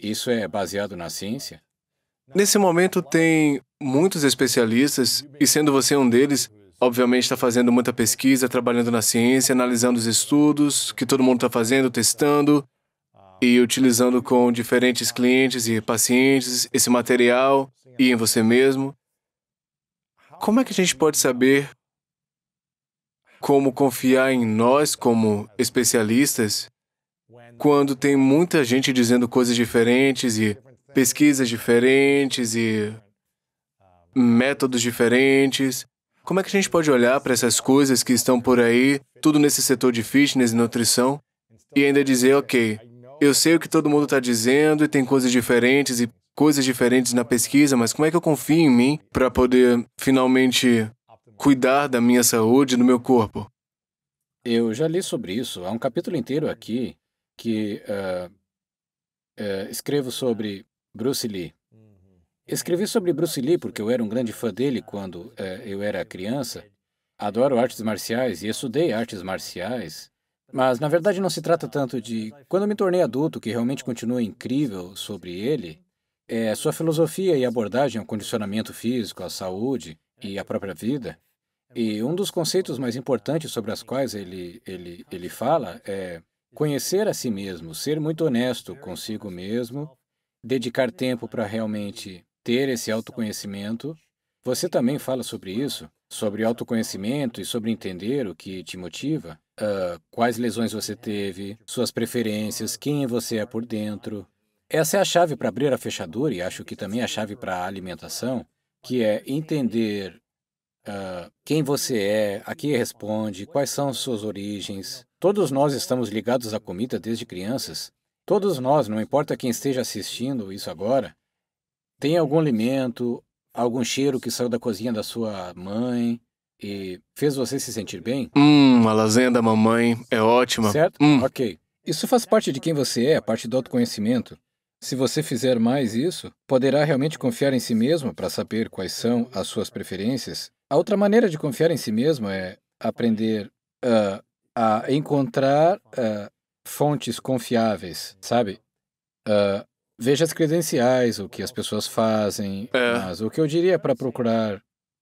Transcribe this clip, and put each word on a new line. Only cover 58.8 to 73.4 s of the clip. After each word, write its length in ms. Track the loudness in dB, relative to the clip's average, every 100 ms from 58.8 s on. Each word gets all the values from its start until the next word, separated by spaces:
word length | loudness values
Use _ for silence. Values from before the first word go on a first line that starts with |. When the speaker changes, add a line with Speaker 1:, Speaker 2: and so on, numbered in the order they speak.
| _ _ _ _ _ -10
Speaker 1:
eh, 300 | -6 -6 -8
escrevo 400 | -10 -4 -4 -4
sobre 540 | -4 -4 -4 -6 -10 -16 _ _
Bruce 320 | -6 -4 -4 -6
Lee. 280 | -8 -12 -14 _ _ _ _ _ _ _ _ -10
Escrevi 400 | -8 -2 -2 -2
sobre 240 | -2 0
Bruce 280 | 0 -2 -2
Lee 160 | 0 0
porque 240 | -2 -4
eu 80 | -2
era 140 | -2
um 60 | -2
grande 240 | -2 -4
fã 200 | -4 -6
dele 300 | -2 -2 -2
quando, 500 | -6 -10 -10 -12 -14 -12
eh, 260 | -10 -10
eu 160 | -10 -8
era 240 | -6 -6
criança. 600 | -8 -8 -6 -6 -8 -12 -18 _ _ _ _ -8
Adoro 400 | -4 0 2 2
artes 220 | 0 -2
marciais 640 | -6 -4 -4 -2 -2 -4
e 60 | -6
estudei 440 | -6 -4 -2 0
artes 300 | -2 -6 -8
marciais. 880 | -8 -8 -8 -10 -8 -8 -10 -14 -20 _ _ _ _
Mas, 260 | -2 0 0
na 80 | 0
verdade, 320 | 0 0 0
não 100 | -2
se 100 | -2
trata 260 | -2 -2 -2
tanto 320 | -6 -4 -6
de 340 | -6 -8 -8 -14 -4
quando 180 | -2 0
me 80 |
tornei 260 | 0 0 2
adulto, 400 | 0 0 -4 -4